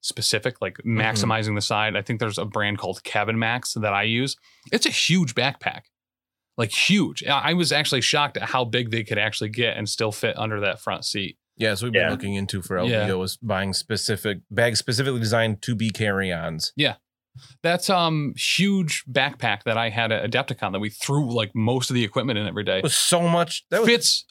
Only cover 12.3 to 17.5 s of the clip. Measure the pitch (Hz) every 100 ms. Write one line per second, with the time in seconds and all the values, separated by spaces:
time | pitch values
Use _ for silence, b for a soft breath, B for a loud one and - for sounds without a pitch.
12.3 | 98 98 98 - 92 117 110 104 92 92
13.3 | - 113 95 98 92 - 104 - 101 107
14.3 | 95 - 104 117 107 - 117 139 123 110
15.3 | 117 113 104 - 110 113 98 107 95 95
16.3 | 85 82 82 - - 143 - _ _ _
17.3 | B B